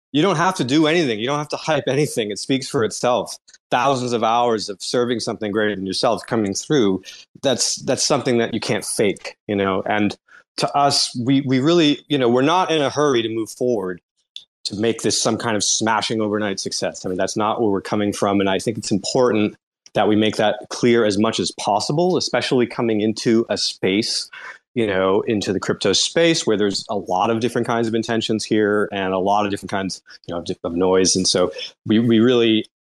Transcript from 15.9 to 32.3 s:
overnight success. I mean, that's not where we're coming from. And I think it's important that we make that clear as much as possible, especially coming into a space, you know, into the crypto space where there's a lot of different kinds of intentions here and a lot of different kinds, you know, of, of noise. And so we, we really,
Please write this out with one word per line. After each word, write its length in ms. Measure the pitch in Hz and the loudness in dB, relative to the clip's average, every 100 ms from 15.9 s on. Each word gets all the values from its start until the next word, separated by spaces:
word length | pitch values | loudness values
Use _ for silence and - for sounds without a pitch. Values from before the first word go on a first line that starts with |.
| 110 - 113 | 0 0 -2
overnight 400 | 107 104 104 95 | -2 -2 -2 -4
success. 440 | - - 92 - | -6 -6 -6 -6
I 40 | 98 | -8
mean, 100 | 92 | -4
that's 180 | 95 - | -2 -2
not 240 | 107 110 | -2 0
where 100 | 113 | 0
we're 100 | 98 | 0
coming 320 | - 107 104 | -2 -2 -2
from. 260 | 98 104 101 | 0 0 2
And 80 | 98 | 2
I 120 | 95 | 0
think 180 | - 113 | -2 -6
it's 140 | - | -2
important 640 | 104 - 131 123 107 104 - _ _ _ | -4 0 2 4 4 0 -2 _ _ _
that 120 | - 101 | 0 2
we 80 | |
make 220 | 107 107 101 | 4 2 2
that 200 | 107 - - | 0 0 -8
clear 340 | - 123 117 | 0 4 4
as 140 | 110 98 | 4 2
much 220 | 110 - | 0 0
as 100 | 90 - | -4 -4
possible, 560 | - 104 - 147 180 165 | -2 0 0 0 2 0
especially 500 | - 123 117 135 117 | 0 -2 0 2 0
coming 340 | - 117 107 | 0 -2 0
into 440 | 107 107 127 113 117 | 0 0 2 2 2
a 100 | 101 | -2
space, 720 | - - 95 98 117 - - - - - _ | -4 -2 0 0 0 -4 -8 -14 -18 -20 _
you 120 | - 110 | -2 0
know, 360 | 95 95 98 | 2 2 2
into 300 | - 110 95 | 0 -2 0
the 80 | 95 | -2
crypto 320 | - 101 104 | -2 -2 0
space 540 | 95 - - 165 160 - | 0 0 2 2 2 0
where 100 | 104 | 2
there's 280 | 104 95 - | 0 -2 -6
a 80 | 104 | -8
lot 340 | 85 92 110 | -2 0 0
of 100 | 113 | 0
different 260 | 117 123 120 | 0 -2 -2
kinds 220 | 117 113 | 0 0
of 60 | |
intentions 500 | 113 113 113 - 110 | -2 -2 -2 0 -4
here 440 | - 107 104 104 101 | 0 2 2 2 0
and 200 | 101 95 | -2 -2
a 60 | 95 | 0
lot 260 | 95 101 | 2 2
of 60 | 104 | 0
different 200 | 98 95 | -4 -6
kinds, 320 | 101 98 - _ - - | -6 -4 -8 _ -20 -10
you 80 | |
know, 60 | 87 | -10
of, 80 | 87 92 | -8 -8
of 100 | - | -6
noise. 400 | 85 92 95 92 | 0 2 4 2
And 140 | 95 90 | 2 0
so 240 | 98 90 - - _ - | 0 0 -2 -16 _ 0
we, 120 | 110 | 2
we 220 | 120 113 | 4 4
really, 440 | 117 | 6